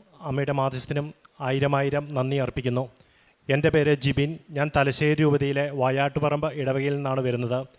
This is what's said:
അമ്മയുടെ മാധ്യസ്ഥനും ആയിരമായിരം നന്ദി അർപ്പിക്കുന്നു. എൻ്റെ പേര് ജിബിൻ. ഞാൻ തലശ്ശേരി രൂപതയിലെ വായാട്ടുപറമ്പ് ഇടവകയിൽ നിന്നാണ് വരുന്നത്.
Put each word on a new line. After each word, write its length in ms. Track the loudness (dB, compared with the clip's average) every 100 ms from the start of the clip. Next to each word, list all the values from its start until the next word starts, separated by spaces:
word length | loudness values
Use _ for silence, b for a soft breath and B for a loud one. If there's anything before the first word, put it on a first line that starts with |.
| _ -14
അമ്മയുടെ 300 | -6 -4 -2
മാധ്യസ്ഥനും 640 | 0 0 -2 -6 -4 -6 -12 _ -8
ആയിരമായിരം 680 | -2 0 2 2 0 -2 -4
നന്ദി 260 | -2 0 0
അർപ്പിക്കുന്നു. 520 | -2 -2 -2 -2 -4 -12 b b b b -2
എൻ്റെ 200 | 2 4
പേര് 240 | 4 4
ജിബിൻ. 460 | 2 2 2 0 -2 -10
ഞാൻ 200 | -4 0 2
തലശ്ശേരി 460 | 2 2 2 4
രൂപതയിലെ 480 | 4 4 0 0 -2
വായാട്ടുപറമ്പ് 800 | 0 0 2 0 0 0 0 -4
ഇടവകയിൽ 420 | -4 -2 0 0 -2
നിന്നാണ് 260 | -2 -2
വരുന്നത്. 440 | 0 -2 -2 -4 -6